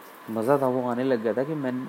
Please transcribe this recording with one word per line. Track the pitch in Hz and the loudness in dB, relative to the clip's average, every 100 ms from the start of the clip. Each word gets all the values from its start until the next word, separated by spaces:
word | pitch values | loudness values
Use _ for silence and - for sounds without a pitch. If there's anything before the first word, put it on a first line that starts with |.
| - - - | -20 -16 -6
मज़ा | 110 110 139 | -2 4 4
था | 135 | 4
वो | 127 123 | 0 0
आने | 120 | 0
लग | 131 123 | 0 0
गया | 110 | 0
था | 107 | 0
कि | 135 | -2
मैं, | 156 135 127 | -2 -4 -4